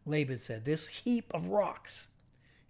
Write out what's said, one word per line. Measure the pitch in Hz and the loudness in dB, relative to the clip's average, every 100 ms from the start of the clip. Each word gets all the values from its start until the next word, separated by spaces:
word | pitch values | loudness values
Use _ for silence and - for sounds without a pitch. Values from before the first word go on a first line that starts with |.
| - | -2
Laban | 151 135 123 | 0 2 0
said, | - 110 117 | -2 -2 0
"This | 160 - | 0 0
heap | - 247 240 - | -2 0 0 0
of | 170 175 | -4 0
rocks | 202 190 - - - - _ _ - - - | 2 2 0 -6 -6 -6 _ _ -20 -20 -20